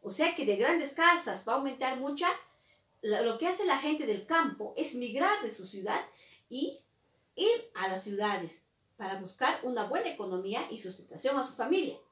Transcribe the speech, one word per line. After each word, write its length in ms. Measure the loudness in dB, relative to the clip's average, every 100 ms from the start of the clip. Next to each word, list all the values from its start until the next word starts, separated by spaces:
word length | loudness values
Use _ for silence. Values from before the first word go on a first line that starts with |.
O 100 | -4
sea 240 | 2 2 2
que 100 | 0
de 120 | 2
grandes 340 | 4 2 0
casas 560 | 4 6 6 2 -4 0
va 60 |
a 20 | 0
aumentar 400 | 0 -2 -2 -2
mucha. 340 | -4 0 0 0 -6 _ _ _ _ _
La, 220 | 0 2
lo 160 | 2 2
que 100 | 0
hace 160 | 2
la 140 | 2 2
gente 280 | 2 0 0
del 200 | -2 2
campo 480 | 2 2 0 -8 -4
es 200 | -2 -2
migrar 460 | -4 2 2 2
de 80 | 0
su 160 | -6 -8
ciudad 400 | -8 -4 -4 -4 -16 -20 -20 _
y 340 | -4 -4 -4 _ _ _ _ _
ir 380 | 0 2 2 0 -4
a 120 | -2
las 160 | -2
ciudades 600 | -4 -2 0 0 -4 -12 _ _ _ _
para 180 | -6 -6
buscar 460 | -8 0 0 0
una 220 | -2 -2 -2
buena 240 | -2 -2
economía 580 | -4 -4 -4 -2 -4 -4
y 100 | -8
sustentación 600 | -10 -10 -14 -4 0 0
a 80 | 0
su 60 |
familia. 440 | -4 2 2 2 -4 -16